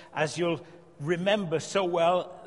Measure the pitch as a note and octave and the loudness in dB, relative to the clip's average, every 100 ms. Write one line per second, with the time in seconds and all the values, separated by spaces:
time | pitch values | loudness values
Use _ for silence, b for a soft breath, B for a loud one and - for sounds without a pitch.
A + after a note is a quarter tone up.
0 | B C#3+ D3+ D#3+ F3 D#3 B B B - | B -2 -2 0 -2 -2 B B B -10
1 | D3 E3+ F#3+ G#3+ F3 D#3 - G3 F3+ F3 | -4 -2 0 0 0 -2 0 0 2 4
2 | E3 F3+ - - | 4 2 -2 -12